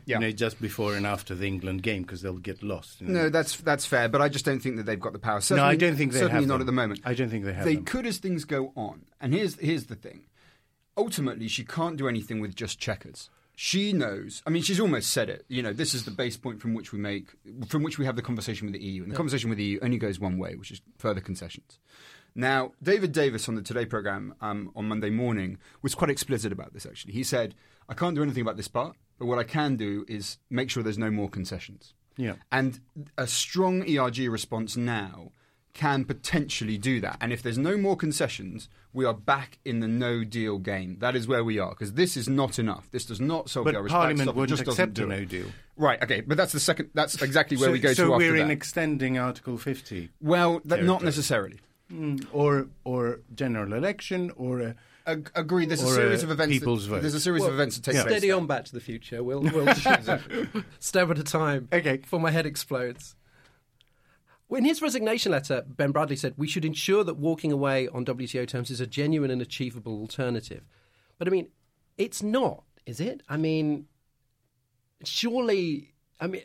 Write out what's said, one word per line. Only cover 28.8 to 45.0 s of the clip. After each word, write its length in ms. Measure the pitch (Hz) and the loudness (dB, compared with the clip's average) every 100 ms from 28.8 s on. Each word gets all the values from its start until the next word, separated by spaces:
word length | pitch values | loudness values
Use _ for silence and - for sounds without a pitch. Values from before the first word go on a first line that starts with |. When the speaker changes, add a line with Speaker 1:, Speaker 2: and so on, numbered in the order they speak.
| 151 - _ - | -4 -8 _ -6
Speaker 1:
but 80 | 120 | -2
what 140 | 120 | 0
I 40 | |
can 320 | 117 156 147 123 | 0 0 2 0
do 300 | 104 101 104 | 0 -4 -6
is 300 | 107 98 - _ | -8 -8 -12 _
make 180 | 123 131 | -4 -2
sure 140 | 127 | -2
there's 160 | 110 104 | -2 -2
no 100 | 110 | 0
more 180 | 107 98 | 0 -2
concessions." 680 | 101 90 90 - 101 - _ _ - | -4 -8 -8 -12 -18 -20 _ _ -6
Speaker 2:
Yeah. 180 | 120 - - | -6 -6 -2
Speaker 1:
And 280 | 131 131 123 - - 147 - | 0 0 -2 -12 -16 -10 -6
a 80 | 127 | -4
strong 580 | - - 175 185 185 185 | -2 0 2 2 2 2
E 100 | 143 | 2
R 140 | 127 | 2
G 160 | 120 127 | 0 -2
response 500 | 110 - 113 110 123 | -2 -4 -4 -4 -2
now 540 | 120 113 95 82 87 - _ _ _ | -2 -2 -4 -10 -18 -20 _ _ _
can 320 | - 143 139 135 | -2 2 2 0
potentially 680 | - - 170 147 - 110 107 | -4 -2 0 0 -2 -2 -2
do 220 | 120 123 | 0 0
that. 180 | 95 - | 0 -4
And 100 | 120 | -4
if 120 | 120 | -4
there's 140 | 123 117 | -2 0
no 200 | 156 208 | 2 2
more 180 | 196 185 | 2 2
concessions, 720 | 160 147 139 - 95 101 - - _ | 0 0 -2 -2 -10 -12 -14 -20 _
we 120 | 127 123 | 0 0
are 80 | |
back 460 | 110 - 139 127 - | 0 0 0 -2 -12
in 160 | 139 117 | -4 -2
the 80 | 113 | 0
no-deal 720 | 117 123 120 110 117 110 98 | 0 0 0 -2 -2 -2 -2
game. 400 | 92 95 92 90 | -2 -4 -6 -4
That 140 | 120 127 | -2 0
is 120 | 113 | 2
where 160 | 123 | 2
we 160 | 113 107 | 2 0
are, 160 | 90 - | -2 -4
'cause 180 | 107 | -4
this 240 | 117 180 131 | 2 2 0
is 100 | 113 | 0
not 300 | 135 131 - | 2 2 0
enough. 320 | 110 95 - | -2 -2 -6
This 160 | 123 117 | -8 -6
does 160 | 107 | -4
not 260 | 135 165 - | -2 -2 -4
solve 180 | 131 147 | -2 0
Speaker 2:
But 80 | |
Speaker 1:
the 40 | 107 | 0
Irish 120 | 101 | 2
Speaker 2:
Parliament 260 | 170 165 147 | 2 4 2
Speaker 1:
backstop. 180 | 135 120 | 2 2
It 40 | |
Speaker 2:
wouldn't 180 | 131 139 | 2 0
Speaker 1:
just 80 | 127 | 0
doesn't 180 | 117 | 0
Speaker 2:
accept 140 | 110 | 0
a 40 | 107 | 0